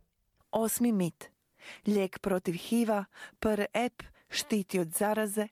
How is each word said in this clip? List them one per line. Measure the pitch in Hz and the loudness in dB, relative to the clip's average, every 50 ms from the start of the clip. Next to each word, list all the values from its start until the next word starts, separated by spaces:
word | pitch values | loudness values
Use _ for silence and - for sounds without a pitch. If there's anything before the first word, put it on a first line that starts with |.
| _ _ _ _ _ _ _ _ _ _ | _ _ _ _ _ _ _ _ _ _
Osmi | - 220 226 214 - - 240 240 | -2 0 0 0 0 2 2 2
mit. | 220 196 180 160 - - - - _ _ _ _ _ _ - - - - - 208 | 2 2 2 0 -2 -6 -14 -20 _ _ _ _ _ _ -20 -20 -18 -6 -2 0
Lijek | 208 202 190 185 - - | 2 2 2 0 -4 -4
protiv | - 196 185 185 - 185 170 | -2 0 0 0 0 -2 -4
hiva, | 170 - - 233 233 233 214 214 202 196 - - - - - - _ | -4 -2 0 2 2 4 4 2 0 -2 -4 -10 -18 -20 -20 -8 _
P | - 220 | 0 0
R | 214 208 202 - - | 2 0 0 0 0
ep, | 208 240 247 - - - - - _ _ - | 0 0 -2 -4 -8 -16 -20 -20 _ _ -10
štiti | - - - - 233 208 185 - - 185 | -8 -8 -4 0 0 -2 0 0 0 0
od | 170 160 | 0 0
zaraze | 165 - 208 208 214 214 214 208 202 214 208 214 | 0 0 0 2 2 2 0 0 0 -2 -4 -4